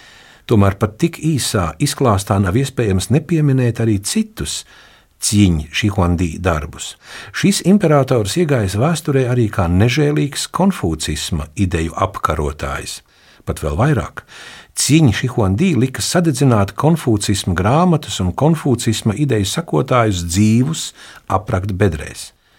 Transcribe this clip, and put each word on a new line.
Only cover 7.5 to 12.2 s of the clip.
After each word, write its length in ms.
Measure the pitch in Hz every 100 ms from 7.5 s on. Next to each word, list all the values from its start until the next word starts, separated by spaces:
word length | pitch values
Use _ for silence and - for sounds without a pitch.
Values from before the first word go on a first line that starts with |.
| 202
imperators 680 | 170 202 165 147 127 127 101 170
iegājis 380 | 170 135 98 101
vēsturē 540 | 143 165 - 135 123
arī 140 | 123 107
kā 220 | - 87
nežēlīgs 760 | 90 117 131 147 151 143 - -
konfūcisma 920 | - 190 185 90 78 - 76 - 80 71 -
ideju 380 | 95 82 82 -
apkarotājs. 1000 | 95 -